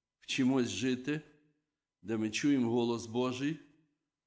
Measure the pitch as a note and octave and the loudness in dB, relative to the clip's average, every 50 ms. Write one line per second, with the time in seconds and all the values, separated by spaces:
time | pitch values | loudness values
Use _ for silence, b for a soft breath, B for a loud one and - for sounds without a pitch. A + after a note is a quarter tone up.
0 | _ _ _ _ - - - - C3 B2+ C3+ C3 A#2+ A2 G2 F#2 A#2+ C3 B2+ B2 | _ _ _ _ -10 -6 -2 2 2 4 4 4 2 0 -2 -2 0 -2 -2 -2
1 | B2+ C#3+ D3 D#3 - - _ _ _ _ _ _ _ _ _ _ _ _ _ _ | -2 -4 -6 -6 -6 -12 _ _ _ _ _ _ _ _ _ _ _ _ _ _
2 | - F#2+ A2+ A2 A2 A2 G#2+ - - D3 C#3+ C3+ A#2+ A2+ A#2 A#2+ A#2 A#2 A#2 A2+ | -6 -4 -2 -2 -2 -2 -2 0 2 2 2 4 2 2 2 2 2 2 0 -2
3 | A2 A2+ A2 B2 B2+ B2+ B2 B2+ C#3 D3 E3 D#3 - - _ _ _ _ _ _ | -4 -4 -2 0 0 0 -2 -2 -4 -4 -4 -6 -10 -20 _ _ _ _ _ _
4 | _ _ _ _ _ | _ _ _ _ _